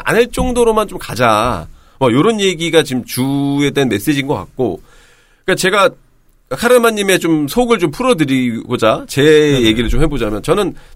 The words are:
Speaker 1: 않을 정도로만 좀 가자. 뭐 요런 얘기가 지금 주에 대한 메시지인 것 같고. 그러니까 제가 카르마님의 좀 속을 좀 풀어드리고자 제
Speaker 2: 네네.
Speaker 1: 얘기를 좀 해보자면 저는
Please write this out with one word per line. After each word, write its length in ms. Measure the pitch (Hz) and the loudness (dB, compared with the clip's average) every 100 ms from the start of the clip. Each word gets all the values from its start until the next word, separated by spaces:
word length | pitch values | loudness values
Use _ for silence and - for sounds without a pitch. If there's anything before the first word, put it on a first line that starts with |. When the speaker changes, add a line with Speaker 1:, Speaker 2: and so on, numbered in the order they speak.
Speaker 1:
않을 240 | - 208 233 | 0 0 0
정도로만 580 | 254 254 240 226 214 202 | -2 -2 0 0 0 -2
좀 100 | 185 | -6
가자. 680 | - 107 123 104 120 92 80 - _ - | -10 0 2 2 0 -4 -8 -18 _ -2
뭐 120 | 131 | 0
요런 280 | 120 196 220 | 2 2 2
얘기가 420 | 190 165 165 160 | -2 -2 0 0
지금 220 | 143 127 | 0 -2
주에 680 | 101 - 135 139 139 143 143 | -6 -4 -2 -2 -2 0 0
대한 180 | 139 131 | 0 0
메시지인 380 | 101 151 139 139 | 0 -2 -2 -2
것 80 | |
같고. 460 | 117 92 - 120 85 - - _ _ _ _ | -6 -8 -4 -4 -4 -12 -20 _ _ _ _
그러니까 160 | - 185 | -4 -2
제가 300 | 185 202 190 - _ _ _ _ - | 0 2 0 -2 _ _ _ _ -12
카르마님의 680 | 131 233 247 233 214 196 180 | -4 2 4 4 0 0 0
좀 260 | 170 156 143 | 0 0 0
속을 300 | 240 247 226 | -2 0 0
좀 120 | 170 | 0
풀어드리고자 1120 | 143 254 185 139 131 123 113 - 123 110 135 269 | -2 0 0 0 0 -2 -4 -6 0 0 0 -2
제 140 | 139 | 2
Speaker 2:
네네. 400 | 147 156 151 135 | 4 6 4 2
Speaker 1:
얘기를 260 | 110 110 113 | 2 2 0
좀 140 | 123 | 2
해보자면 400 | 156 139 107 107 | 2 0 -4 -4
저는 320 | - 185 180 - - | -2 -2 -2 -6 -14